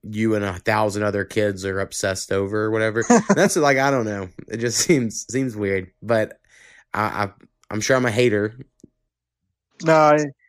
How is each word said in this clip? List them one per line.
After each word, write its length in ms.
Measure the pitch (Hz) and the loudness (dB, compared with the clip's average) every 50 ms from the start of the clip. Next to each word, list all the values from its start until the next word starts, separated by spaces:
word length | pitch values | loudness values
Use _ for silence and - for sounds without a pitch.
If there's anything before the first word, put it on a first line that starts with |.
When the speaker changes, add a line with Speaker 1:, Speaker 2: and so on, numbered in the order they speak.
| - | -16
Speaker 1:
you 300 | 110 107 107 110 110 107 | -10 -4 -2 0 0 0
and 100 | 104 101 | 0 -2
a 80 | 98 90 92 | -4 -6 -4
thousand 440 | - 113 107 107 110 104 98 104 104 | -2 -2 0 0 0 0 -2 -2 -2
other 220 | 104 98 101 95 | -2 -2 -2 -6
kids 400 | - - 110 104 101 98 90 95 | -4 -2 -2 -2 -2 -2 -4 -6
are 140 | 98 95 98 | -6 -4 -4
obsessed 520 | 95 - - - 101 95 95 - - - | -6 -6 -6 -4 -4 -4 -4 -4 -4 -4
over 340 | 98 98 98 98 107 107 107 | -2 -2 -2 -2 -2 -2 -2
or 60 | 107 | -2
whatever. 320 | 113 110 110 110 107 117 110 - 240 | 0 0 -2 0 -2 -2 2 4 4
Speaker 2:
<laughs> 180 | 214 220 - 190 | 2 4 4 4
Speaker 1:
That's, 200 | 156 196 202 - | 4 4 2 2
like, 220 | 175 147 143 135 131 | 2 2 2 2 2
I 100 | 135 139 | 2 2
don't 140 | 139 127 110 | 0 0 -2
know. 240 | 107 101 98 92 90 - - - | -2 -4 -6 -8 -10 -12 -18 -14
It 100 | - - | -10 -8
just 200 | 113 117 120 113 - | -4 -4 -4 -2 -2
seems, 460 | - - 165 131 120 107 - - - - | 2 2 2 2 2 -2 -6 -8 -12 -6
seems 260 | 113 135 135 123 110 | -4 -4 -4 -4 -4
weird, 340 | 104 104 98 98 95 90 90 _ _ - | -4 -4 -2 -2 -4 -6 -8 _ _ -2
but 360 | 107 117 110 107 - - _ _ _ _ - - - - - _ _ - | 0 0 0 0 -2 -6 _ _ _ _ -20 -20 -20 -20 -20 _ _ -4
I, 80 | 104 | -2
I, 280 | 107 - - 101 104 98 - _ - _ _ _ _ _ | -2 -2 -2 -4 -6 -6 -6 _ -20 _ _ _ _ _
I'm 100 | 107 107 | -6 -6
sure 140 | 107 - 131 | 0 0 2
I'm 80 | 127 127 | 2 2
a 60 | 120 | 0
hater. 440 | 104 123 123 117 104 101 104 110 120 127 - _ _ _ - _ _ _ _ _ _ _ _ _ _ _ _ _ _ _ _ _ _ _ 175 | 2 2 2 2 2 0 -2 -2 -6 -12 -20 _ _ _ -20 _ _ _ _ _ _ _ _ _ _ _ _ _ _ _ _ _ _ _ 2
Speaker 2:
No, 280 | 165 160 156 151 151 151 151 151 139 - _ _ | 4 6 6 8 6 6 4 2 -4 -8 _ _